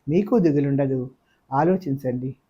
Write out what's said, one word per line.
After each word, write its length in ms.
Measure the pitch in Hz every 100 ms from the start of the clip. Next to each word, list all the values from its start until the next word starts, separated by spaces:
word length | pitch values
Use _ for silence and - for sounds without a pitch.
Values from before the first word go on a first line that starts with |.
| -
మీకు 300 | 170 208 240
దిగులుండదు. 720 | 170 143 143 139 135 131 127 _ _ _ -
ఆలోచించండి. 840 | 135 165 185 170 135 131 123 131 -